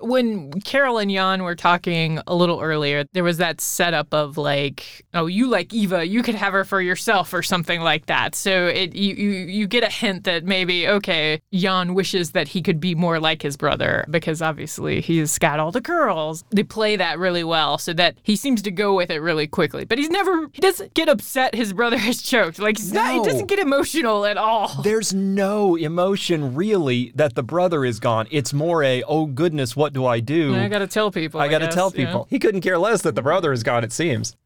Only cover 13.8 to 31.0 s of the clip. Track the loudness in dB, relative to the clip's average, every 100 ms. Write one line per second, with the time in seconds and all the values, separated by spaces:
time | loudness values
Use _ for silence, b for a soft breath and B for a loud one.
13.8 | 0 0 0 -2 -2 -2 -2 -4 -8 -6
14.8 | -4 -2 0 0 0 0 0 0 -2 -2
15.8 | -2 0 2 0 -4 -6 -2 0 0 0
16.8 | 0 2 0 0 0 0 0 2 2 0
17.8 | -2 2 2 2 -2 0 0 0 0 -2
18.8 | 2 2 0 -2 -2 0 -2 0 -2 -2
19.8 | -4 -2 0 0 0 0 -2 0 2 2
20.8 | -2 0 2 2 0 -2 0 0 -4 0
21.8 | 0 0 0 -2 0 2 2 0 -2 -2
22.8 | -2 0 0 2 0 0 0 0 2 2
23.8 | 0 0 0 2 0 0 0 0 -2 -2
24.8 | 0 0 0 -2 0 0 0 2 2 2
25.8 | 0 0 0 0 0 0 0 -2 2 2
26.8 | 2 2 0 0 0 0 -2 0 2 2
27.8 | 0 0 0 0 0 -2 -2 0 0 2
28.8 | 2 2 0 0 0 0 0 0 -2 0
29.8 | 0 2 0 0 0 0 2 2 0 0
30.8 | -2 0